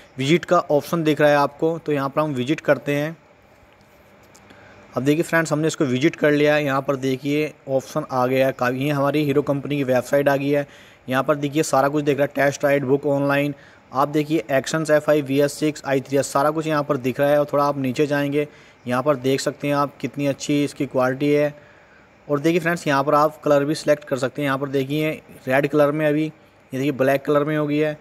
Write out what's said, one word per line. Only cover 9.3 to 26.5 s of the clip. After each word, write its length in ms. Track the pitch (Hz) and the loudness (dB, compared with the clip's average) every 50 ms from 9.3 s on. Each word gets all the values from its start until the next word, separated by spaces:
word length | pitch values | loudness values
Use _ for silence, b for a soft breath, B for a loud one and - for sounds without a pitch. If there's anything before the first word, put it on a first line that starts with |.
| 135 147 | 0 0
कंपनी 360 | 139 - 143 139 127 135 143 | 0 0 -2 -4 -4 -4 -4
की 60 | 143 139 | -4 0
वेबसाइट 460 | 127 127 123 120 - - 143 143 143 | 0 0 0 0 0 0 2 2 2
आ 60 | 139 | 0
गई 140 | 139 143 139 | 0 0 0
है। 180 | 143 143 143 B B B B B B B B - | -2 -2 -4 B B B B B B B B -4
यहाँ 140 | 127 131 131 | -2 -2 0
पर 120 | 143 156 | 0 -2
देखिए 280 | 143 143 147 135 156 156 | -2 -2 -4 -2 -2 0
सारा 240 | - - 135 135 | 2 2 2 2
कुछ 160 | 143 147 151 147 | 2 0 0 0
दिख 140 | 147 139 | 0 0
रहा 100 | 123 143 | 0 0
है, 40 | 147 - | -2 0
टेस्ट 300 | 143 139 143 139 - - | 0 0 0 0 0 0
राइड, 200 | 143 139 143 139 | 2 2 2 2
बुक 200 | 127 139 139 143 | 0 0 0 0
ऑनलाइन। 480 | 147 139 139 139 139 139 143 143 147 143 B B B B B B B 123 | 0 0 0 0 0 0 0 0 -2 -4 B B B B B B B -2
आप 140 | 127 143 | -2 0
देखिए 360 | 147 147 156 151 143 156 160 - - | 0 0 -2 0 0 -2 -2 -2 0
Accents 380 | 139 135 127 - - 160 160 147 | 0 0 0 0 -4 -2 0 2
एफ़ 180 | 151 151 147 - | 2 2 4 2
आई, 100 | 151 156 | 2 2
वी 180 | 143 131 135 139 | 2 0 2 2
एस 120 | 147 143 - | 2 0 0
सिक्स, 300 | - 151 151 147 - - | -2 -2 -2 -4 -4 -4
आई 160 | 139 139 139 | -2 -2 -2
थ्री 160 | 123 131 139 | -2 -2 -2
एस, 100 | 139 127 | -2 -2
सारा 220 | - - 143 143 151 | 0 0 0 2 2
कुछ 160 | 151 160 151 | 0 -2 -2
यहाँ 160 | 156 156 147 143 | -2 -2 -2 -2
पर 140 | 143 147 | -2 -4
दिख 220 | 131 120 131 117 - | -2 -2 -4 -2 0
रहा 100 | 143 143 | 0 2
है। 100 | 147 147 | 2 2
और 60 | 147 143 - | 0 0 0
थोड़ा 100 | 143 143 | 0 0
आप 140 | 143 143 | 0 0
नीचे 300 | 143 135 131 120 - 151 | -2 -4 -4 0 0 0
जाएंगे, 400 | 135 147 143 143 143 143 147 147 147 B B B B B B - | 0 0 -2 -2 -2 -2 -4 -4 -6 B B B B B B -6
यहाँ 160 | 120 123 127 127 | -4 -2 0 0
पर 120 | 151 147 | 0 0
देख 260 | 127 127 131 135 135 | 0 0 0 0 0
सकते 260 | - 151 131 - - | -2 -4 -6 -4 -4
हैं 80 | 143 143 | -2 0
आप 220 | 139 143 139 - | 0 0 -2 -4
कितनी 300 | - - 127 - 143 143 | -8 -10 -8 -6 -4 -2
अच्छी 360 | 143 131 - - - 147 143 143 | -2 -4 -4 -2 -2 0 0 0
इसकी 220 | 139 - - 147 | -2 -2 -6 -6
क्वालिटी 460 | 127 - 131 127 127 131 135 147 147 | -4 0 0 0 0 0 0 0 2
है। 220 | 147 147 147 147 147 B B B B B B B B B B B _ _ - | 2 2 2 0 -4 B B B B B B B B B B B _ _ -6
और 120 | - 147 143 | -4 -2 0
देखिए 200 | 143 165 170 180 | 2 2 2 2
फ्रेंड्स, 280 | 160 165 175 170 - | 0 0 -2 -2 0
यहाँ 160 | 151 139 139 139 | 0 0 2 2
पर 120 | 147 147 | 4 4
आप 220 | 147 151 156 151 - - | 4 4 2 0 -2 0
कलर 220 | 151 147 143 143 | 2 2 2 2
भी 100 | 143 160 | 0 -4
सिलेक्ट 280 | - - 151 147 147 - | -2 0 0 0 0 0
कर 140 | - 139 | -6 -4
सकते 240 | 123 131 123 - - | -4 -4 -4 -4 -4
हैं। 60 | 147 | -2
यहाँ 100 | 139 135 | -2 -2
पर 120 | 135 143 139 | -2 -4 -4
देखिए 420 | 135 139 135 131 143 156 156 156 151 - - - - - - | -2 -2 -2 -2 -2 -2 -2 -2 -4 -6 -12 -20 -20 -12 -4
रेड 200 | 127 131 139 143 | 0 0 2 2
कलर 240 | 143 - 151 147 143 | 2 4 4 4 4
में 140 | 147 156 156 | 2 0 0
अभी, 200 | 151 147 151 156 | 0 0 0 -2
ये 520 | 156 - _ _ _ | -4 -8 _ _ _